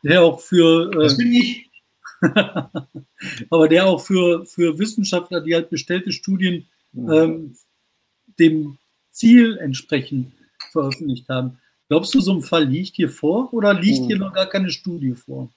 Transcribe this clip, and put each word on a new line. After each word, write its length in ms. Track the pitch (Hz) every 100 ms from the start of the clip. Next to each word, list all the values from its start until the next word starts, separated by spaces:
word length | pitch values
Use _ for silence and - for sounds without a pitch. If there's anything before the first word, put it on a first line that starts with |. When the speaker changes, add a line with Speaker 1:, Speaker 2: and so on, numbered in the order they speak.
Speaker 1:
der 200 | 143 180
auch 180 | 165 135
für, 500 | - 180 165 165 170
äh, 100 | 170
Speaker 2:
Das 120 | 151 233
bin 120 | 240
ich. 380 | 240 - - _ _ _ _ - -
Speaker 1:
<laughs> 500 | 175 214 - 180 135 156 135 - _ _ - - -
aber 180 | 165 160
der 180 | 165 190
auch 140 | 175
für, 440 | - 190 175 170 185
für 320 | - 170 156
Wissenschaftler, 640 | 220 - 190 180 175 175
die 140 | 156
halt 160 | 170 170
bestellte 420 | 160 - 180 185
Studien, 540 | - - 190 185 175 - _ _
Speaker 3:
Mhm. 200 | 127 123
Speaker 1:
ähm, 420 | 156 165 165 151 - - _ _ _ _ _ _ -
dem 400 | 165 156 147 135 _ _ _
Ziel 480 | - 226 240 233 208
entsprechend 760 | 147 131 - 143 - 135 127 _ _ _ -
veröffentlicht 560 | 160 139 135 156 123 -
haben. 300 | 131 127 127 _ _ _
Glaubst 240 | 156 -
du, 60 | 269
so 120 | 190
ein 80 | 185
Fall 220 | 139 165
liegt 320 | 143 143 190 -
hier 140 | 165
vor 420 | - 151 202 262
oder 220 | 233 202
liegt 260 | 185 190 269
Speaker 3:
Mhm. 40 | 247
Speaker 1:
hier 120 | 202
noch 140 | 190
gar 140 | 190 190
keine 240 | 196 185
Studie 440 | - 185 170 139
vor? 360 | 123 - 135 123